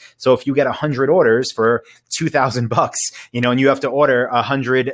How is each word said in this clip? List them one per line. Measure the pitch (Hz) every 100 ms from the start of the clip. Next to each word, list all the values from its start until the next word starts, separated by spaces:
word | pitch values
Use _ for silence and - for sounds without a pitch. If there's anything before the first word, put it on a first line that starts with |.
| - _
So | 131
if | 123 -
you |
get | 139 135
a |
hundred | 117 151 131 135
orders | 180 127 113 131
for | - 113 117 - _ _
two | - 165
thousand | 147 131 123 117
bucks, | 120 131 - - - -
you | 120
know, | 123
and | 123
you | 135
have | 131
to | 135
order | 135 147 123 123
a | 120
hundred | 117 139 123 131 127